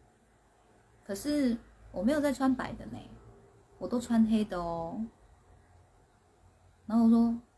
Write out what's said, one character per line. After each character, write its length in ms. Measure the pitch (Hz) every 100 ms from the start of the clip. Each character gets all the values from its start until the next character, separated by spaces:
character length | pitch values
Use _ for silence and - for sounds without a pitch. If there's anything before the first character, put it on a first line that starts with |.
| _ _ _ _ _ _ _ _ _ _ -
：“可 80 |
是 420 | 196 294 294 254 226 - - -
我 100 | 180
没 100 | 214
有 80 | 302
在 140 | 285
穿 200 | 254 269
白 200 | 254 -
的 120 | 220 -
呢， 100 | - - - - - - _ _ -
我 100 | 185
都 140 | 240
穿 240 | 240 226 220
黑 180 | 220
的 160 | 214 180
哦。” 460 | 170 170 165 202 226 - - - _ - _ _ _ _ _ _ _ _ _ _ _ _ -
然 100 | 226
后 80 | 226
我 40 |
说 300 | 233 233 233 -